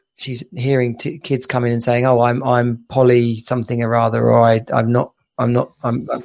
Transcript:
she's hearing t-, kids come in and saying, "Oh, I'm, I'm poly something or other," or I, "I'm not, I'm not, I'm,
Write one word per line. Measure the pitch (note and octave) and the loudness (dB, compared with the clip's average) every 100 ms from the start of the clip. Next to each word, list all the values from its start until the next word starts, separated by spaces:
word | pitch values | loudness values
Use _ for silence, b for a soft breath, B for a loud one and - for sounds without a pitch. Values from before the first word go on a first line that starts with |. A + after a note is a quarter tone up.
| _ - | _ -14
she's | - B2 - | -10 -10 -12
hearing | - B2+ C3+ B2 A#2 | -6 0 2 0 -4
t-, | C#3 D3+ | -8 -10
kids | - C3 - | -4 -4 -2
come | B2+ | -2
in | A#2+ | 0
and | A#2 | 0
saying, | A#2+ A#2+ C3 | 0 0 2
"Oh, | B2 | 4
I'm, | A#2+ A#2+ | 2 0
I'm | C3 B2 A#2+ A#2 - | 0 2 0 -2 -4
poly | C3+ B2+ B2 A#2+ A2+ | 2 4 4 2 -2
something | - B2+ A2 A#2+ | -4 -4 -4 -4
or | A2+ | -2
other," | A#2 A2+ A#2 A#2 | 0 0 0 2
or | A#2 | 4
I, | A#2 A2+ A2+ | 4 2 0
"I'm | A#2+ A2+ | -2 0
not, | A#2+ - _ _ - | 0 -2 _ _ -6
I'm | A#2+ | -2
not, | B2 C3 _ | -2 -2 _
I'm, | B2 B2 A#2+ B2+ | -6 -6 -6 -8